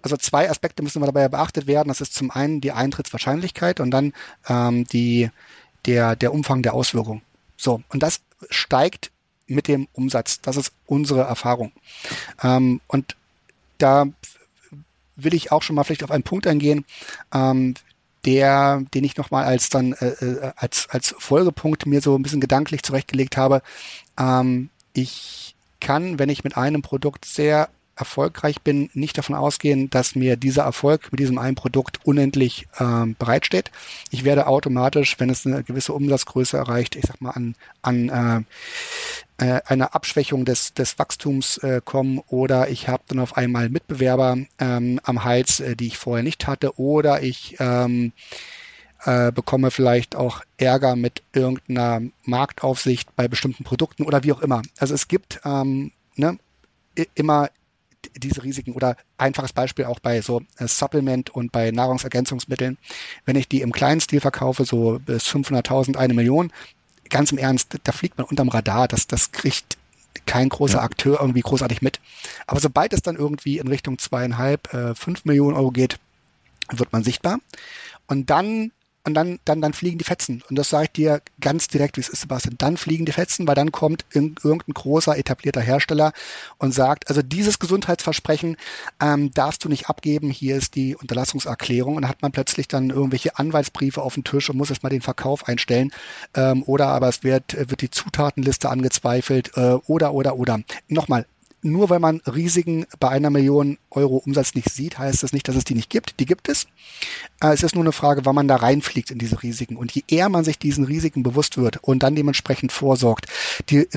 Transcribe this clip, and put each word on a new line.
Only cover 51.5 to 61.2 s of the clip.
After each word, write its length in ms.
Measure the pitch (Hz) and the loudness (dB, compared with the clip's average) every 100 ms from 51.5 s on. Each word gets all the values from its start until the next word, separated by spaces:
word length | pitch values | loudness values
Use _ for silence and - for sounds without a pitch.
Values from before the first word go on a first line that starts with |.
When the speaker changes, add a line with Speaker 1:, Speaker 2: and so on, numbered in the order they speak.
| 131 - 123 120 113 120 - | -2 -4 -2 0 -2 -4 -8
Speaker 1:
Marktaufsicht 920 | - 123 139 - 135 127 135 123 - - | -4 -2 -2 -2 -2 0 0 -2 -2 -4
bei 120 | 123 | -2
bestimmten 360 | 123 135 - | -2 -4 -6
Produkten 400 | 131 127 160 - | -4 -2 -2 -2
oder 200 | 151 143 | 0 2
wie 100 | 139 | 2
auch 80 | 139 | 0
immer. 220 | 147 120 123 - | 0 0 -2 -4
Also 140 | 139 | -2
es 140 | 143 - | -2 -2
gibt, 320 | 175 - - 143 | -2 -2 -10 -4
ähm, 460 | 139 135 135 143 - _ - | -2 0 -2 -4 -12 _ -2
ne, 220 | 156 185 _ _ _ _ _ - | -2 -2 _ _ _ _ _ -6
i-, 100 | 160 | -4
immer 360 | - 151 147 143 - _ _ _ _ | 0 2 2 2 -4 _ _ _ _
d-, 60 | - 123 | -20 -12
diese 260 | 131 135 | -6 -4
Risiken 300 | 131 135 127 | -6 -8 -10
oder 240 | 120 127 120 _ - | -2 -2 -2 _ -4
einfaches 360 | 135 135 131 | -2 -2 -4
Beispiel 320 | - 131 - 127 | -4 -4 -4 -6
auch 140 | 120 | -4
bei 220 | 120 117 | -2 -2
so, 200 | 107 120 - - | -2 -4 -6 -8
äh, 100 | 120 | -4
Supplement- 600 | - 139 151 135 127 | -2 0 0 0 0